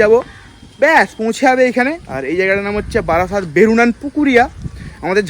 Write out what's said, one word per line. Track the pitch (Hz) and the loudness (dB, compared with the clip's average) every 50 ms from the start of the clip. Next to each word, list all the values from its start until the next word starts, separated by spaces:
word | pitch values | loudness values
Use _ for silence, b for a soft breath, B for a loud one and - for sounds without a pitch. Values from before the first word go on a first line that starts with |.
যাবো, | - 208 226 247 - B B B B B B B B B - - | 2 2 2 2 0 B B B B B B B B B -6 -2
ব্যাস | 269 311 320 269 - - - - | 0 2 4 2 2 0 -4 -6
পৌঁছে | 220 226 220 - 277 269 | -4 -4 -2 0 2 2
যাবে | 254 254 254 254 | 4 4 2 2
এখানে। | 220 247 247 277 320 339 - - 131 | 2 0 -2 -2 -4 -8 -10 -10 -10
আর | 131 131 131 | -8 -6 -4
এই | 165 180 | -2 -2
জায়গাটার | 185 190 196 202 202 202 | 0 0 0 -2 -2 -4
নাম | 208 208 | -6 -6
হচ্ছে | 202 - - 220 175 165 | -4 -4 -4 -4 -2 0
বারাসাত | 160 170 185 170 196 202 190 165 143 | 0 0 0 -2 -4 -4 -4 -2 0
বেরুনান | 180 220 220 226 233 233 240 240 - | 2 2 4 4 2 2 2 0 -4
পুকুরিয়া। | - 285 - 302 294 277 247 - - - - - - - B B B B B B B | -8 -8 -4 -2 0 2 4 4 2 2 -2 -10 -14 -14 B B B B B B B
আমাদের | 170 190 208 202 | -2 -2 -2 -2